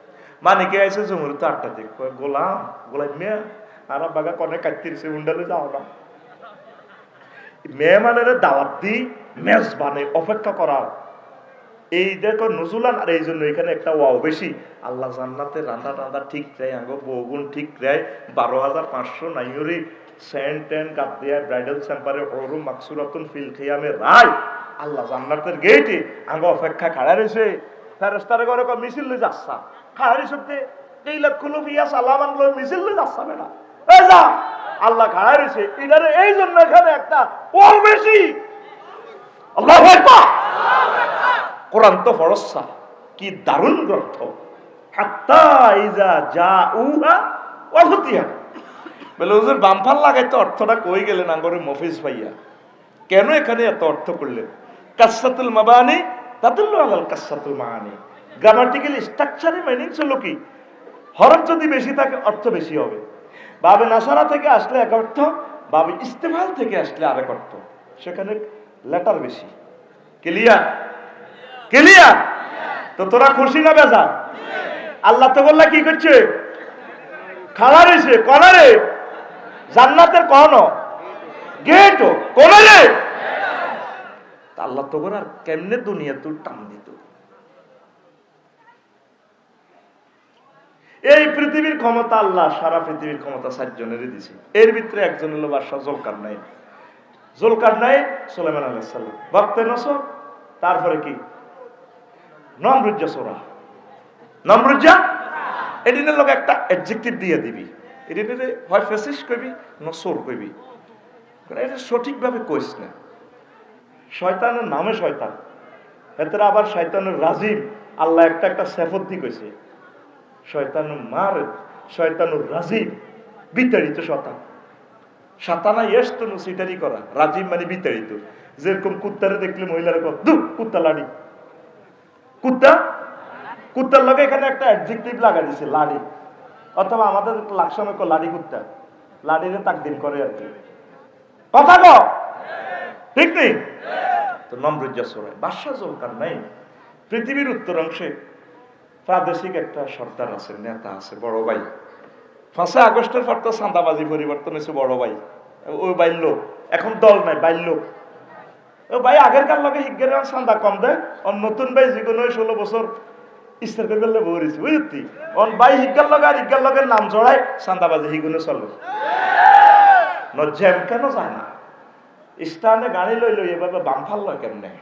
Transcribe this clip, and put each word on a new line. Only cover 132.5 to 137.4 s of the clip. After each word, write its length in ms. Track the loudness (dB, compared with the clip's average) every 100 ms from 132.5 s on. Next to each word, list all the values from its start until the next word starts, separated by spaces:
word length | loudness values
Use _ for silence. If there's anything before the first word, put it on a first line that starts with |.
| 4 6 4 2 -10 -16 -20 -20 -20 -20 -20 -10
কুত্তার 300 | -6 0 2
লগে 200 | 2 2
এখানে 240 | 0 -2 -4
একটা 180 | -2 0
অ্যাডজেক্টিভ 560 | 0 -4 -12 -12 -2
লাগা 200 | 0 0
দিছে, 240 | -4 -8 -6
লাড়ি। 340 | -4 -4 -6 -12 -20 -20 -20 -20 -20 _ -6
অথবা 300 | -4 -2 0
আমাদের 480 | -2 -4 -8